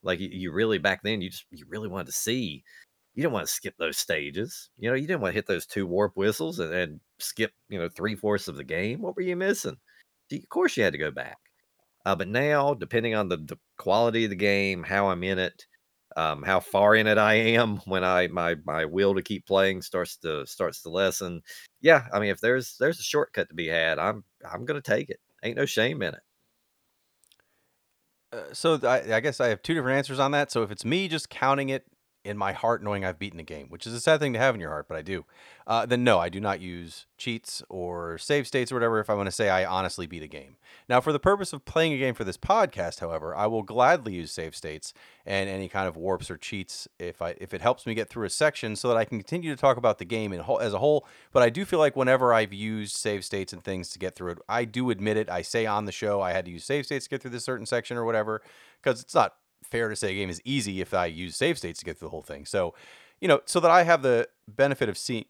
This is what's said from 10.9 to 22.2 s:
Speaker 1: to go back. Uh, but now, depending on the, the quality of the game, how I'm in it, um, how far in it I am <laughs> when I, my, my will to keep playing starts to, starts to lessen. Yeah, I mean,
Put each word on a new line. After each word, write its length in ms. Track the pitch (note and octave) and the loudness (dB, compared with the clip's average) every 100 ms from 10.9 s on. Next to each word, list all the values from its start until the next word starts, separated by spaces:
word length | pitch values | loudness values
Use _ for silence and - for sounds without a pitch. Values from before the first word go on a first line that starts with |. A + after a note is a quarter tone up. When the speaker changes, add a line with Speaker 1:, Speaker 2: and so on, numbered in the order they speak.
Speaker 1:
to 60 | C#2+ | 0
go 120 | D2+ | -6
back. 260 | C2+ C2 - _ _ _ _ _ _ | -6 -12 -14 _ _ _ _ _ _
Uh, 120 | F#2+ F#2 | -2 -2
but 120 | F#2 | 0
now, 460 | A2+ D3 D3 C#3+ | 0 2 2 2
depending 400 | C3 - A#2 A#2 | 0 -2 -2 0
on 160 | A2 G2 | 0 0
the, 80 | F2 | -2
the 220 | D#2 - _ _ | -6 -14 _ _
quality 460 | - G2+ A#2 A2+ | 0 4 4 2
of 80 | A2+ | 0
the 40 | F#2+ | 2
game, 460 | G2+ G2 G2 F#2 | 2 4 2 -2
how 280 | D#2+ G2 G2+ | 0 2 2
I'm 140 | F2+ | 2
in 140 | F#2 F#2+ | 0 0
it, 280 | F#2 - - _ _ _ _ - | 0 -4 -20 _ _ _ _ -2
um, 240 | D#2+ D2 | -2 -2
how 180 | D#2 F#2+ | 2 2
far 360 | - F#2+ G#2 A2 | 2 4 8 8
in 100 | A2 | 6
it 140 | G#2+ | 6
I 160 | G#2+ A2 | 6 6
am 420 | A2+ A#2 A#2 G2+ | 6 4 4 0
<laughs> 80 | - | -2
when 180 | F#2 | 0
I, 240 | F#2 F2+ F2+ | 4 4 2
my, 280 | F2 E2+ E2 D2+ | 0 -2 -2 -2
my 200 | D#2 D#2 | -2 -2
will 280 | F2 G2 | 2 2
to 80 | F#2+ | 2
keep 240 | - G2 - | -2 -8 0
playing 380 | G2 F#2+ F#2+ | 4 4 2
starts 340 | - F#2 F2 - | -4 -4 -4 -6
to, 300 | E2 D2+ C#2 | -6 -6 -6
starts 340 | - F2 E2 | -4 -4 -4
to 80 | E2 | -6
lessen. 540 | E2+ F#2+ F2+ F#2 E2+ - - - _ | 0 2 0 -6 -10 -14 -20 -20 _
Yeah, 280 | D3 D#3 A#2 | 6 6 6
I 80 | |
mean, 100 | G2+ | -2